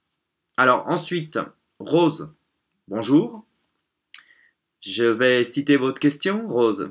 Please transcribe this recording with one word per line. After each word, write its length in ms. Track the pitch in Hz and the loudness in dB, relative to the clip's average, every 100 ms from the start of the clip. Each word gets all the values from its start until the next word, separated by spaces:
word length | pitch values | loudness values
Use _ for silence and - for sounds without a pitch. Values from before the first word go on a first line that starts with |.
| _ _ _ _ _ - | _ _ _ _ _ 0
Alors 300 | 127 120 - | 2 2 0
ensuite, 500 | 165 - 180 156 113 - _ _ _ | -6 -4 -6 -6 -8 -8 _ _ _
Rose, 520 | 90 156 170 156 - _ _ _ _ _ - | -2 2 2 0 -10 _ _ _ _ _ -10
bonjour. 580 | 101 110 147 233 226 - _ _ _ _ _ _ - - _ _ _ _ _ | -8 2 2 2 -6 -20 _ _ _ _ _ _ -20 -20 _ _ _ _ _
Je 240 | 101 98 | -10 -2
vais 400 | 117 110 127 123 | 0 2 2 2
citer 340 | 117 - 139 143 | 0 -2 2 2
votre 220 | 131 131 | 2 0
question, 480 | 147 143 190 208 226 | 0 0 -2 -4 -2
Rose. « 420 | 120 117 98 98 | 0 2 0 -4